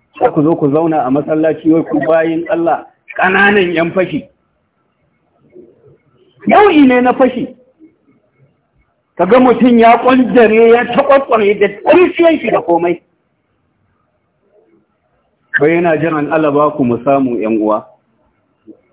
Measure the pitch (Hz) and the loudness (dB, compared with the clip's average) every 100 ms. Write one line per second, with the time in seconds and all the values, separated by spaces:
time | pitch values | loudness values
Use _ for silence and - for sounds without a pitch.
0 | _ - - 156 147 165 147 147 165 156 | _ -4 -2 0 0 0 -2 -2 -2 -2
1 | 127 139 147 156 160 151 160 160 147 151 | -2 -4 -2 -2 -2 -2 0 0 -2 -4
2 | - 165 165 160 170 165 165 - - _ | 0 0 0 -4 -4 -4 -2 -4 -8 _
3 | - - 180 190 202 208 175 165 170 190 | -14 -4 -2 0 2 2 0 -2 -4 -4
4 | 180 151 - _ _ _ _ _ _ _ | -4 -6 -12 _ _ _ _ _ _ _
5 | _ _ _ _ _ - - _ _ _ | _ _ _ _ _ -20 -20 _ _ _
6 | _ _ _ _ - 349 415 311 269 247 | _ _ _ _ 0 2 4 4 4 4
7 | 254 247 254 240 - - _ _ _ _ | 0 0 0 -2 -10 -14 _ _ _ _
8 | _ _ _ _ _ _ _ _ _ _ | _ _ _ _ _ _ _ _ _ _
9 | _ - 180 254 254 226 247 233 226 240 | _ -6 2 4 4 2 2 4 4 4
10 | 254 262 233 220 214 220 233 233 240 240 | 2 2 2 2 2 4 4 4 2 -2
11 | 285 262 - 226 202 196 196 - - 339 | 2 0 0 -2 0 0 -2 -2 0 2
12 | 339 - 339 311 226 190 170 170 175 170 | 2 2 0 0 -2 -4 -2 -2 -2 -6
13 | _ _ _ _ _ _ _ _ _ _ | _ _ _ _ _ _ _ _ _ _
14 | _ _ _ _ _ _ _ _ _ _ | _ _ _ _ _ _ _ _ _ _
15 | _ _ _ _ _ - 147 170 175 156 | _ _ _ _ _ -2 0 0 0 -2
16 | 160 156 143 160 156 143 147 147 123 117 | -2 -4 -4 -2 -2 0 -2 -2 -4 -4
17 | 131 139 127 113 110 113 107 107 - _ | -2 -2 -2 -4 -4 -4 -2 -4 -6 _
18 | _ _ _ _ _ _ 110 - _ | _ _ _ _ _ _ -20 -20 _